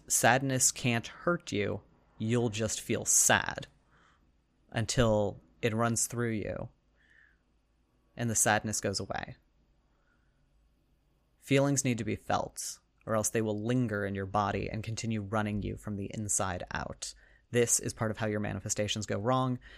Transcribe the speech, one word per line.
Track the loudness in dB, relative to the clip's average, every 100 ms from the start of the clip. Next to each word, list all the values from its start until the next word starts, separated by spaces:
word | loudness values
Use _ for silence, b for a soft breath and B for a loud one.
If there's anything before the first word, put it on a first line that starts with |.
| -2
sadness | 2 4 4 2 2 2
can't | 2 0 0 -2
hurt | -4 -2 -2 -2
you. | -2 0 -4 -8 _ _ -6
You'll | 0 2 2
just | 0 -2 -2
feel | -2 -2 2
sad | 4 6 4 2 -6 -10 _ _ b b b b _ _ _ _
until | -4 0 4 4 6 2 -2 -12 _
it | -2
runs | 2 2 2 -2
through | -2 -2
you | -2 -4 -6 -8 -14 _ b b b b b b _ _ _ _ _ _ -4
and | 0
the | 2
sadness | 4 4 2 -2
goes | -2 -2
away. | -4 -6 -8 -12 _ _ _ _ _ _ _ _ _ _ _ _ _ _ _ _ _ _ _ _
Feelings | 0 2 4 2
need | 0 0
to | -2
be | -4
felt, | -2 -2 -2 -8 -10 -12 _ _ -2
or | -2
else | 0
they | 0
will | 0 0
linger | 0 2 2 0 -2
in | -4
your | -2
body | 0 2 0 -4
and | -6
continue | -6 -4 -2 -2
running | -2 -2 0 -2
you | -4 -6
from | -6 -6
the | -6
inside | -6 -2 0 0 -4 -6
out. | -6 -6 -8 -12 -14 b b b
This | 2 4 2
is | 0
part | -2 -4
of | -2
how | -2
your | -2
manifestations | -2 -4 -4 -2 -2 -2 -4
go | -2
wrong. | 0 2 2 -2 B